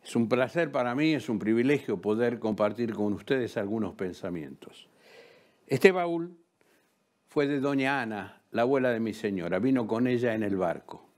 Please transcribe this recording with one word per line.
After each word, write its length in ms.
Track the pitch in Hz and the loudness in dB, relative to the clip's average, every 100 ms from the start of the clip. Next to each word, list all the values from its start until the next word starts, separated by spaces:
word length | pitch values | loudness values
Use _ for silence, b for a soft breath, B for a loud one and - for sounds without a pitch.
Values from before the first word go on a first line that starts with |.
Es 120 | - 120 | -4 -2
un 120 | 113 | 2
placer 440 | 120 127 170 165 | 2 0 0 -2
para 240 | 139 120 123 | 0 -2 0
mí, 180 | 156 | 0
es 160 | 151 120 | 0 -2
un 80 | 110 | -2
privilegio 640 | 101 113 123 143 - 101 | 2 2 2 0 0 -4
poder 380 | 98 107 120 117 | 0 0 0 0
compartir 540 | 110 104 104 104 120 | -4 0 0 0 -4
con 200 | 104 104 | -2 -2
ustedes 420 | 95 - 135 113 - | -2 -2 -2 0 -4
algunos 380 | 101 110 104 | -4 -4 -4
pensamientos. 960 | - 95 85 95 87 71 71 - - - B B B B B B B - | -4 -8 -6 -8 -8 -10 -14 -20 -20 -20 B B B B B B B -4
Este 240 | 131 196 | 4 4
baúl 440 | 185 175 170 175 175 _ _ b b b b _ _ _ | 4 -2 -2 -4 -10 _ _ b b b b _ _ _
fue 180 | - 143 | 0 2
de 140 | 143 | 2
doña 420 | 139 139 135 139 | 2 2 2 0
Ana, 400 | 117 104 92 - _ | -2 -6 -8 -14 _
la 120 | 113 | 0
abuela 260 | 120 139 127 | 4 4 2
de 100 | 117 | 2
mi 140 | 113 | -2
señora. 460 | 98 107 95 85 90 | -2 -2 -2 0 0
Vino 260 | 123 131 110 | 2 2 2
con 220 | 113 127 | 0 2
ella 260 | 123 120 | 2 2
en 80 | 110 | 0
el 160 | 107 98 | 0 0
barco. 480 | 90 73 - - - | 0 -2 -8 -20 -20